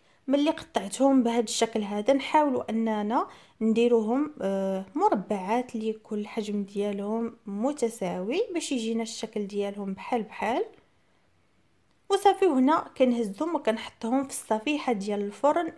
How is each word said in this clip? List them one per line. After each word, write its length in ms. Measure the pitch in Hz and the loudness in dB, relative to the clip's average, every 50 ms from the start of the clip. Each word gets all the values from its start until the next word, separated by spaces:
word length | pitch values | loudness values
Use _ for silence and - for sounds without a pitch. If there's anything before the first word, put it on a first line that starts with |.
| _ _ _ _ - | _ _ _ _ -4
ملي 240 | - 269 285 294 320 | 0 2 2 2 2
قطعتهم 720 | 311 - - - - - 190 202 - - 269 277 269 262 226 | 0 -2 -4 -4 -4 -4 -4 -4 0 2 4 6 6 6 4
بهذا 200 | 233 233 240 220 | 4 2 0 0
الشكل 400 | - - - 233 226 - 220 208 | 0 0 0 0 0 0 -2 -4
هذا 300 | 202 208 208 214 269 277 | -2 -4 -2 2 4 2
نحاولوا 560 | 269 - - - 311 302 285 254 240 - - | 2 2 2 4 4 4 4 2 0 -2 -2
اننا 580 | 214 226 226 226 214 214 208 208 233 302 381 - - - - - _ - | -2 0 0 0 0 0 0 0 0 0 -2 -2 -8 -20 -20 -16 _ -2
نديروهم، 720 | 220 226 214 226 240 240 240 226 214 214 240 277 302 294 - - | 0 2 4 4 6 6 6 4 4 2 0 0 0 -2 -4 -4
آه، 440 | 190 196 196 196 190 190 190 190 196 - - | -4 -2 -2 0 -2 -2 -2 -4 -6 -6 -2
مربعات 800 | 302 392 427 330 202 180 - 214 190 190 196 226 254 247 247 - | 2 2 2 2 2 -2 -2 -4 -4 -2 0 0 0 -2 -4 -6
لكل 520 | 220 220 220 214 220 - - 214 214 208 | -4 -4 -4 -4 -6 -8 -8 -6 -6 -6
حجم 360 | - - 233 208 208 208 202 196 | -6 -6 -6 -6 -4 -4 -4 -4
ديالهم 720 | 196 - 196 202 208 202 196 202 208 220 226 233 226 - - - | -4 -4 -4 -2 -2 -4 -4 -4 -4 -4 -4 -4 -6 -8 -10 -12
متساوي 960 | 202 202 202 226 285 294 - 240 226 226 - 196 180 180 180 185 214 285 381 494 453 349 | -10 -6 -2 -2 -2 -2 0 -2 -2 -2 -2 -4 -4 -4 -4 -4 -2 -2 -2 -2 -2 -4
باش 180 | 320 302 - | -6 -4 -2
يجينا 320 | 285 240 220 226 226 226 226 | -4 -2 -2 -2 -2 -2 -4
الشكل 440 | 220 - - 226 220 - 220 208 | -6 -8 -10 -8 -6 -6 -6 -6
ديالهم 460 | 190 208 202 202 202 202 208 202 196 190 | -4 -4 -4 -4 -4 -4 -6 -6 -6 -8
بحال 300 | - - - 262 233 202 | -8 -6 -4 -2 -2 -2
بحال. 420 | - - - 208 214 247 339 466 - - - _ _ _ _ _ _ _ _ _ _ _ _ _ _ _ _ _ _ _ _ _ _ _ _ _ - | -4 -8 -6 -4 -2 -2 -2 -2 -4 -8 -20 _ _ _ _ _ _ _ _ _ _ _ _ _ _ _ _ _ _ _ _ _ _ _ _ _ 0
وصافي، 360 | 392 392 403 403 381 381 392 | 2 4 6 4 4 6 4
وهنا 460 | 349 277 262 254 285 320 339 - - - | 4 4 4 4 4 4 2 0 -2 2
كنهزهم 580 | - 262 247 240 233 226 196 202 - 302 349 330 | 2 4 4 4 2 0 -2 -2 -4 -4 -2 -2
وكنحطهم 680 | 294 - 220 226 220 - - - - - 226 247 277 269 | -2 0 -2 -2 -2 -4 -12 -12 -8 -4 0 0 0 0
في 60 | 269 | -2
الصفيحه 640 | - - - - 220 220 220 294 302 285 - 262 233 | -6 -8 -4 -2 -2 -2 0 -2 -2 0 0 -2 -2
ديال 280 | 190 196 208 202 202 | -2 -2 -4 -2 -2
الفرن 520 | 202 202 202 - - 285 302 339 339 330 - | -4 -6 -4 0 2 2 2 2 -2 -4 -6